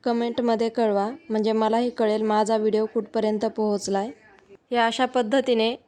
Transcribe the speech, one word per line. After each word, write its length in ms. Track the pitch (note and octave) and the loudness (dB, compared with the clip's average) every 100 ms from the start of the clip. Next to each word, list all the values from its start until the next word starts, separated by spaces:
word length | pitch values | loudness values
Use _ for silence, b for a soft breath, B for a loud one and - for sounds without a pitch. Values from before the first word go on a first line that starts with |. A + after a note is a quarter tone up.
कमेंटमध्ये 640 | B3 A#3 A#3 A#3 A#3+ A3+ A3+ | -2 -2 -2 -2 0 0 0
कळवा, 400 | A3+ A3+ G3+ G3+ C#4+ - | 0 0 0 -2 -6 -4
म्हणजे 220 | A3 A3 | -2 0
मलाही 380 | A3 A3 A3+ A#3+ | 0 2 2 0
कळेल 320 | - A3 G#3+ | 0 0 0
माझा 340 | A3 G#3+ G#3+ A3 | 0 0 2 2
व्हिडिओ 280 | G#3+ G#3+ A3 | 2 0 0
कुठपर्यंत 580 | A#3 G#3 A3+ G#3+ G#3+ A3+ | -4 -4 -2 -2 0 -2
पोहोचलाय. 640 | A3 G#3+ G#3 G3 G3 A3 - - - _ - _ | -2 -2 -2 -2 -4 -4 -10 -20 -20 _ -20 _
या 140 | A#3+ A3+ | 0 0
अशा 200 | A#3 B3+ | 0 0
पद्धतीने 720 | B3+ A3 C#4 C4+ A#3 A3 B3+ | 0 2 2 2 2 2 -2